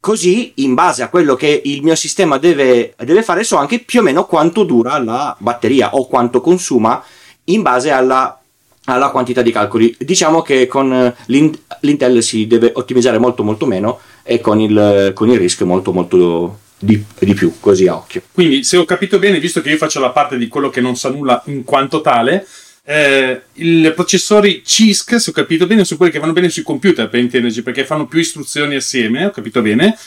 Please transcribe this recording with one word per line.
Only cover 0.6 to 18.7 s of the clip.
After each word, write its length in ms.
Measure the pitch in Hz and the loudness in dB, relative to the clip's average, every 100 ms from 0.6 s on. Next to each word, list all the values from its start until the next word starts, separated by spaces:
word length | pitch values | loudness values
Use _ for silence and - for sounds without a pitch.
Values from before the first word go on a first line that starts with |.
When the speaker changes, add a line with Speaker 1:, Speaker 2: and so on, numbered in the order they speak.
| 131 | 0
Speaker 1:
base 300 | 123 170 143 | 2 0 0
a 80 | 117 | -2
quello 240 | 175 151 | 2 2
che 260 | 127 147 147 139 | 2 2 0 -2
il 160 | 143 | -2
mio 120 | 151 | 0
sistema 440 | 160 151 - 175 135 | 0 -2 -2 0 2
deve, 560 | 165 147 139 120 113 _ | 2 2 4 2 0 _
deve 260 | 120 185 | 0 2
fare, 220 | 220 233 | 2 -2
so 140 | 233 170 | 0 -2
anche 220 | 151 233 | 0 -4
più 200 | - 247 | 0 0
o 20 | |
meno 220 | 139 147 | 2 0
quanto 400 | 185 160 160 220 | 0 0 0 0
dura 340 | 185 123 113 147 | 2 2 0 -2
la 380 | 113 120 143 - | -4 -4 -6 -4
batteria 560 | 107 120 113 135 104 139 | -4 -2 0 2 0 -2
o 100 | 127 | -2
quanto 340 | 127 120 123 | 0 0 0
consuma 640 | 156 180 - 123 110 143 - - - _ | 2 0 0 0 2 -2 -8 -20 -20 _
in 160 | - 208 | -2 0
base 300 | 156 127 143 | 0 0 0
alla, 500 | 135 131 131 131 - _ _ _ _ | 0 2 2 0 -6 _ _ _ _
alla 260 | - 127 135 | -4 -2 0
quantità 320 | 131 123 123 | -2 -2 0
di 100 | 117 | 0
calcoli. 420 | 110 104 113 117 - | 0 -2 2 0 0
Diciamo 420 | 139 185 156 160 | -4 0 2 0
che 260 | 156 135 127 | 2 2 2
con, 240 | 139 135 | 0 0
eh, 240 | 127 123 120 - | 2 0 -2 -2
l'in-, 280 | 135 151 - _ - | 2 2 0 _ -4
l'Intel 420 | 143 143 127 120 | -2 0 2 2
si 240 | 117 113 107 | 0 -4 2
deve 260 | 117 117 | 2 2
ottimizzare 440 | 120 - 127 123 110 | -2 -2 0 2 2
molto, 240 | 123 123 | 0 0
molto 240 | 107 107 147 | -4 -2 -2
meno 340 | 95 107 - - - | -2 -4 -6 -16 -20
e 180 | - 120 | -4 -2
con 200 | - 107 | 0 0
il, 520 | 107 107 104 101 98 | 2 2 4 4 0
con 140 | 95 113 | 0 2
il 80 | 120 | 2
risc 240 | 90 - | 2 0
molto, 320 | 92 90 95 | 0 0 0
molto 680 | 90 85 92 87 85 87 101 _ _ | -4 0 2 2 0 -4 -10 _ _
di, 260 | 101 104 - - | 0 0 -2 -4
di 160 | 98 | -2
più, 260 | 98 85 - | 0 -2 0
così 260 | 107 95 92 | 0 2 2
a 100 | 80 | -2
occhio. 260 | - - _ | -10 -14 _
Speaker 2:
Quindi, 320 | - 165 139 | 0 2 2
se 140 | 123 | 0